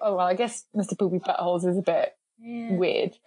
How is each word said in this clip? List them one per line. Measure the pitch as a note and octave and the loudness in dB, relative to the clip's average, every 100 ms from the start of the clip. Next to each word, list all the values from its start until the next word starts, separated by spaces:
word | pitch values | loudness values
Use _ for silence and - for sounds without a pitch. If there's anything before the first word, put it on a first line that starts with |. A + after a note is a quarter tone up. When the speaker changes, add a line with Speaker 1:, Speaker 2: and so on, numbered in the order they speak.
Speaker 1:
oh, | G#3+ F#3 | 0 2
well, | F3+ | 2
I | F#3 | 2
guess | A#3+ - - G#3 | -2 -4 -6 -4
Mister | F#3+ F3+ | -4 0
Poopy | F#3+ F3 | 0 0
Buttholes | - - F3 F3 F3+ | -2 -2 0 0 0
is | F#3 | 0
a | |
bit | F3+ E3+ - - _ _ | 2 2 0 -4 _ _
Speaker 2:
Yeah. | A#3 A#3 A3+ F3+ | -12 -10 -2 0
Speaker 1:
weird, | F3 - F3 - | 2 2 -2 -6